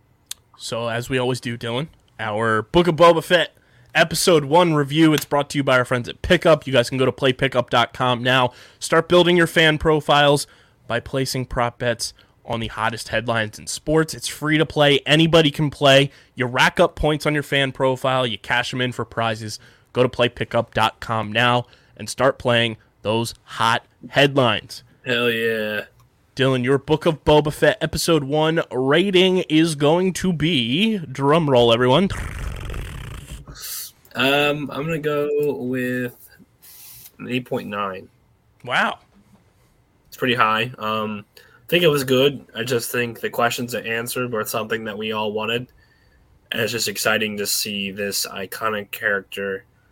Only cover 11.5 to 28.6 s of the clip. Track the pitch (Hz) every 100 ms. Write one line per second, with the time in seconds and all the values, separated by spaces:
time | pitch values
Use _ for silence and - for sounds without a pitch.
11.5 | - 120 - 120 117 - - _ _ -
12.5 | 120 113 - 110 113 - 113 120 117 107
13.5 | - 76 - - 156 156 120 - - 151
14.5 | 156 156 - 143 139 - 151 165 165 147
15.5 | 139 151 - 143 135 143 - _ - 123
16.5 | 127 165 - 170 - 151 151 156 147 139
17.5 | 139 135 - 135 131 131 131 127 104 -
18.5 | 123 123 131 127 120 117 - 113 110 107
19.5 | - - _ _ - 127 - 123 - 113
20.5 | 117 113 - 110 - - 113 107 107 123
21.5 | 123 120 _ _ - 107 - 127 - 127
22.5 | 117 117 110 _ _ 101 113 117 - -
23.5 | - 113 117 _ _ 123 - 143 139 123
24.5 | 101 - - - _ - 120 120 113 113
25.5 | 113 107 107 - _ _ _ _ - 131
26.5 | 131 123 139 - 151 175 151 - 151 151
27.5 | - 156 - 156 - - 160 135 151 156
28.5 | 165